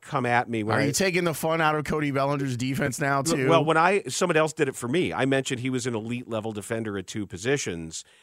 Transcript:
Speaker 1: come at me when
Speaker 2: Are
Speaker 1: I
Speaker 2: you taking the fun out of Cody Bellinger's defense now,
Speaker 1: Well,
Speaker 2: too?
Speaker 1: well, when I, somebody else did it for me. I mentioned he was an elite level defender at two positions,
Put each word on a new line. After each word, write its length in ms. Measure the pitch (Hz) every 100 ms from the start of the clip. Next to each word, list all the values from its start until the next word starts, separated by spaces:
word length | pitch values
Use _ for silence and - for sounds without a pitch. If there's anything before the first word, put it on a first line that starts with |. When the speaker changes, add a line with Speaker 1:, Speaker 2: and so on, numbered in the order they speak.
Speaker 1:
come 240 | - 143 123
at 240 | 120 120
me 140 | 113
when 120 | 107 117
Speaker 2:
Are 40 |
Speaker 1:
I 40 | 143
Speaker 2:
you 60 |
taking 320 | 131 190 175
the 100 | 175
fun 280 | 151 160 165
out 140 | 156 151
of 100 | 147
Cody 260 | 156 147
Bellinger's 460 | 135 139 143 139 120
defense 420 | 131 135 143 123
now, 220 | 143 139
Speaker 1:
Well, 140 | 139 156
Speaker 2:
too? 140 | 131
Speaker 1:
well, 140 | 165
when 140 | 151 160
I, 260 | 175 202 131
somebody 300 | - 180 156
else 120 | 156
did 140 | - 135
it 80 | -
for 120 | 120
me. 240 | 160 123
I 120 | 82 135
mentioned 360 | 135 131 123
he 80 | 131
was 180 | 127 123
an 80 | 113
elite 320 | 113 123 110
level 240 | 110 110
defender 460 | 104 - 113 107 101
at 100 | 87
two 180 | 110 98
positions, 760 | 87 113 143 - 85 80 - - _